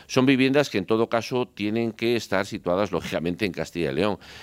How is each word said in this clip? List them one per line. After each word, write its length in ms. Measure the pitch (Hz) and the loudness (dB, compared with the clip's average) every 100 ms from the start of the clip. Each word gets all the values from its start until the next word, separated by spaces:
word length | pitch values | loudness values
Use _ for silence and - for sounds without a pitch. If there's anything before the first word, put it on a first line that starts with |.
| - | -4
Son 200 | 135 127 | 2 4
viviendas 440 | 131 131 139 139 | 6 4 4 2
que, 100 | 104 | 0
en 60 | 90 | 0
todo 220 | 110 113 | 2 2
caso, 400 | 117 110 127 123 | 0 -2 -4 -4
tienen 460 | - 101 113 117 | -4 -2 0 -2
que 240 | - 113 117 | -2 -2 -2
estar 280 | - 95 101 | 0 -2 -2
situadas, 460 | 104 87 90 101 | -4 -2 0 0
lógicamente, 540 | 82 - 90 80 85 98 | -2 -4 -4 -2 -2 -2
en 80 | |
Castilla 360 | 80 80 87 78 | -4 -6 -4 -2
y 60 | 69 | 0
León 240 | 104 92 - - | 0 -2 -8 -20